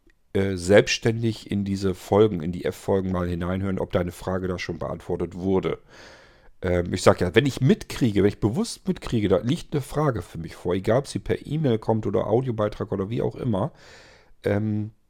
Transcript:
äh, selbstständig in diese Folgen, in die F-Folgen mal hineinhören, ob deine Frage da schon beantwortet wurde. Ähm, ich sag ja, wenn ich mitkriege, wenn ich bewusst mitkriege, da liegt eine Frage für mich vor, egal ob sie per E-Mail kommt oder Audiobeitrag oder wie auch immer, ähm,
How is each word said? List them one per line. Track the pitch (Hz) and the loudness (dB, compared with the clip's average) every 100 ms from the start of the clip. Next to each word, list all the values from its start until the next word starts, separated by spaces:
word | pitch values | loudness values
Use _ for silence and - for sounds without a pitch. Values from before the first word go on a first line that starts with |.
| _ _ _ | _ _ _
äh, | 98 98 92 | -2 0 0
selbstständig | 87 104 - - 120 113 113 107 - | 6 6 6 2 0 0 0 -2 -4
in | 101 | -2
diese | 98 98 98 | -2 -2 -2
Folgen, | 90 - 101 107 90 | -4 2 6 6 4
in | 78 | -4
die | 87 - | -4 -4
F-Folgen | - - 98 95 | -4 0 0 0
mal | 92 87 | -2 -2
hineinhören, | 85 87 92 98 95 | -2 -2 -2 -2 -4
ob | - | -2
deine | 95 87 | -2 -2
Frage | - - 92 92 | -4 -4 -2 -2
da | 90 | -4
schon | - 78 | -6 -6
beantwortet | 67 80 - 87 87 | -6 -8 -6 -4 -4
wurde. | 92 92 92 82 - - - - - - - - - | -4 0 2 0 -4 -10 -20 -20 -20 -20 -20 -20 -8
Ähm, | 92 90 87 | 0 0 0
ich | 101 | 2
sag | - 95 | 4 4
ja, | 90 | 4
wenn | 113 143 | 4 4
ich | - | 2
mitkriege, | 131 214 - - 127 101 | 2 2 0 -2 0 4
wenn | 196 | 2
ich | - | 2
bewusst | 113 127 233 - - | -2 0 -4 -6 -6
mitkriege, | 180 - 120 101 | -6 -4 -2 2
da | 92 | 2
liegt | 113 170 - | 2 -4 -4
eine | 147 | -6
Frage | 131 143 151 110 | -4 -2 -2 -2
für | - 82 | -6 -10
mich | 78 - | -12 -8
vor, | 90 | -2
egal | 95 95 120 | -2 2 0
ob | 139 | 0
sie | - | -6
per | - 98 - | -4 -4 -2
E-Mail | 156 147 110 | -2 0 0
kommt | - 113 104 | 2 0 0
oder | 98 - | -2 2
Audiobeitrag | 113 131 107 104 - 104 | 0 0 -2 -2 -2 -6
oder | 98 98 | -4 -4
wie | 123 | -2
auch | - | -4
immer, | - 127 98 131 - - - - - _ - | -2 -2 0 -2 -6 -20 -20 -20 -20 _ -6
ähm, | - 101 107 107 107 - _ | -2 0 0 -2 -4 -10 _